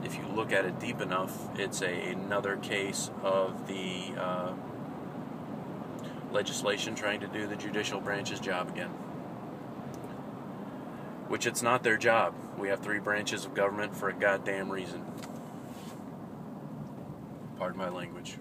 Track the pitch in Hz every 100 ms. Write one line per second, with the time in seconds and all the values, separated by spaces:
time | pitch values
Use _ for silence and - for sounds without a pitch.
0 | - 82 - 104 110 101 92 87 110 -
1 | 98 92 92 - - - 98 - 92 87
2 | 87 90 95 101 98 98 - 104 98 98
3 | - - 98 95 95 92 - 95 92 92
4 | 92 - 92 90 90 92 - - - -
5 | - - - - - - - - - -
6 | - - - 104 101 - 98 101 101 110
7 | 104 104 98 104 104 104 104 104 104 101
8 | 98 101 95 101 98 90 90 - 87 -
9 | - - - - - - - - - -
10 | - - - - - - - - - -
11 | - - - 110 117 - 120 123 120 110
12 | 120 113 90 85 - - 101 98 101 104
13 | 98 104 104 104 92 98 101 104 104 -
14 | 98 90 101 98 98 98 95 95 90 87
15 | - - - - - - - - - -
16 | - - - - - - - - - -
17 | - - - - - - 92 90 92 90
18 | 87 87 82 -